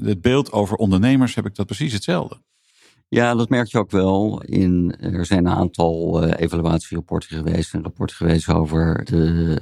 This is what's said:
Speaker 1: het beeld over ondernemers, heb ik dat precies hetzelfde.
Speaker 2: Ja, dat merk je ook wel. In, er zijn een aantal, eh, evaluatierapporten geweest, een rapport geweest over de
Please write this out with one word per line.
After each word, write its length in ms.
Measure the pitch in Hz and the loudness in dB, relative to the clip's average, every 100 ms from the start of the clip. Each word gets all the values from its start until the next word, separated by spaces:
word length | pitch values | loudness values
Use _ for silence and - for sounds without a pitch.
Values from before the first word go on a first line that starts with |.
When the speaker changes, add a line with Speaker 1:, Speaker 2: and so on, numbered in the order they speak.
Speaker 1:
het 200 | 107 95 | -4 0
beeld 300 | 120 135 139 | 2 2 0
over 240 | 110 95 110 | 0 0 0
ondernemers, 600 | 104 92 120 135 123 - | 2 4 4 4 2 -2
heb 100 | 104 | -6
ik 100 | - | -6
dat 100 | 98 | -6
precies 280 | - 147 | -4 -4
hetzelfde. 480 | 104 - 175 - - _ _ _ _ _ _ _ | -4 -2 -2 -4 -12 _ _ _ _ _ _ _
Speaker 2:
Ja, 280 | 120 120 117 | 2 2 2
dat 140 | 117 | 2
merk 180 | 123 113 | 0 0
je 100 | 117 | -2
ook 140 | - | 0
wel. 500 | 98 95 98 107 - | 2 2 2 0 -4
In, 540 | - 95 90 90 87 90 | -4 0 2 2 0 -4
er 260 | 92 90 85 | -4 -4 0
zijn 200 | 95 87 | 2 2
een 60 | |
aantal, 720 | 92 90 - 82 82 82 82 | 2 0 0 0 0 -2 2
eh, 180 | 82 80 | 2 0
evaluatierapporten 920 | 82 82 82 82 - 85 82 82 - 80 | -2 0 0 0 -2 -10 -6 -6 -6 -6
geweest, 360 | 80 85 82 | -2 -2 -2
een 100 | 90 | -6
rapport 280 | 80 - 90 | -8 -8 -8
geweest 380 | - 82 82 - | -2 0 0 0
over 560 | 82 78 80 82 - - | 0 0 0 0 -2 -2
de 560 | 82 80 85 82 76 | 0 2 2 0 -2